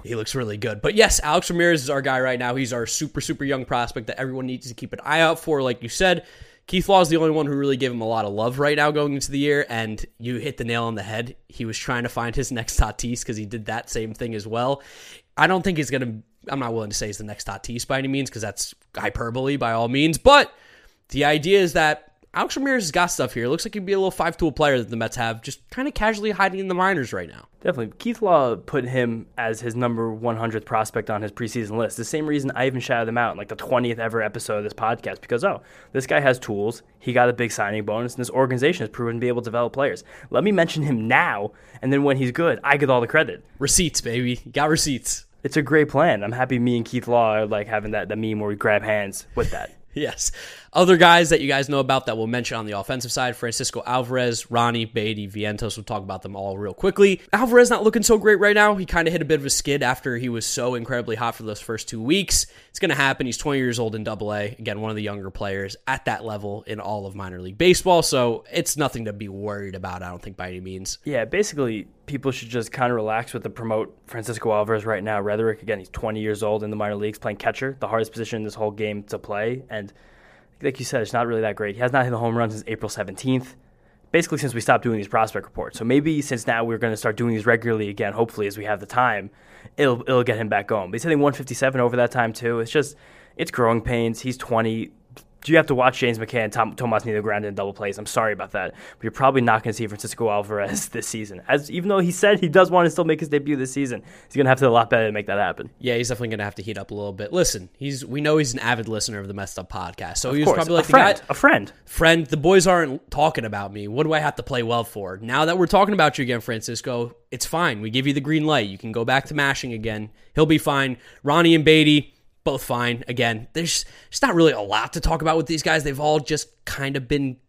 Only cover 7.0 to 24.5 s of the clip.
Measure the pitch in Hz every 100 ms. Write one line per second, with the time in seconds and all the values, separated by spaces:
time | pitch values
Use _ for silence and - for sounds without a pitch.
7 | 165 165 160 156 143 139 139 131 131 120
8 | 113 113 104 101 117 131 147 147 147 147
9 | 147 139 139 139 143 143 - 117 110 107
10 | - _ 120 123 143 - 117 117 117 110
11 | 98 110 120 - _ - 113 107 - 120
12 | 120 123 113 127 123 120 113 - 110 -
13 | 120 120 - 110 104 113 107 113 - 120
14 | 110 107 120 107 104 117 127 139 - -
15 | - - _ - 160 185 196 156 143 135
16 | 120 110 - _ - 139 120 113 104 101
17 | 107 101 107 104 - 98 - 120 - 135
18 | 135 139 131 113 107 - - - _ -
19 | 104 - 117 123 135 139 123 113 117 135
20 | 156 147 262 285 - - _ - _ _
21 | _ 135 143 151 156 196 175 170 156 151
22 | - _ _ 170 262 285 277 262 175 175
23 | 175 - 131 123 120 165 214 208 185 196
24 | 190 - 170 - 165